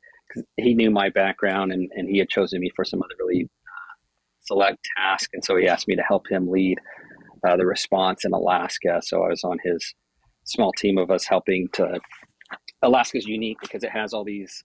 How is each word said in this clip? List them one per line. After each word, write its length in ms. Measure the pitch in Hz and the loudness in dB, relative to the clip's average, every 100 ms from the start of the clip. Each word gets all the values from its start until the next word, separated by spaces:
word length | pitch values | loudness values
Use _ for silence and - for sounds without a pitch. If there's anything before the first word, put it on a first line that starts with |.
| _ _ _ | _ _ _
'cause 120 | - - - | -14 -10 0
he 180 | 120 | 2
knew 160 | 117 113 | 4 4
my 180 | 104 98 | 4 2
background 640 | 98 98 - 101 95 95 | 2 0 0 0 0 0
and, 180 | 92 90 | -2 -4
and 140 | - 90 | -6 0
he 100 | 98 | 2
had 100 | 90 | 2
chosen 320 | - 92 92 | 2 0 0
me 100 | 90 | -4
for 100 | - | -4
some 160 | 85 95 | -4 -4
other 120 | - - | -6 -6
really, 240 | 92 92 | 0 0
uh, 500 | - - - - - - _ _ _ _ | -2 -8 -20 -18 -18 -20 _ _ _ _
select 380 | - 98 98 - - 101 | -4 2 2 0 -6 -2
task. 340 | 95 95 - | 0 -2 -4
And 120 | 90 | -8
so 120 | - 92 | 0 2
he 120 | 92 | 4
asked 200 | 85 - | 2 0
me 80 | 92 | -2
to 60 | |
help 260 | - 98 - | 0 0 0
him 220 | 98 90 | -2 0
lead, 280 | 95 92 90 - - - - - - 92 | 2 2 0 -6 -20 -20 -20 -20 -2 2
uh, 100 | 90 | 4
the 80 | |
response 600 | 92 101 - 95 92 92 | 2 0 0 2 2 0
in 80 | 98 | -2
Alaska. 680 | 90 90 87 87 - 90 85 | 0 2 2 0 -2 0 0
So 200 | - 90 | 0 0
I 60 | 87 | 0
was 160 | 87 | 0
on 140 | 90 87 | -4 -4
his 320 | 90 85 - - _ _ _ _ | -4 -4 -6 -14 _ _ _ _
small 280 | - - 101 | -8 0 0
team 260 | - 101 95 | 0 0 2
of 120 | 90 | 2
us 140 | 92 | 0
helping 440 | - 92 - 92 90 | 2 0 2 -2 -2
to, 260 | - 87 90 - - - _ _ - - - | -2 -2 -2 -10 -20 -20 _ _ -20 -20 0
Alaska's 440 | 123 127 120 131 107 | 4 4 2 -4 -6
unique 320 | 110 113 110 | -4 -6 -8
because 220 | - - | -10 -8
it 80 | 113 | -6
has 220 | 110 107 | -6 -6
all 120 | 110 | -6
these, 380 | 104 101 95 - | -6 -8 -10 -16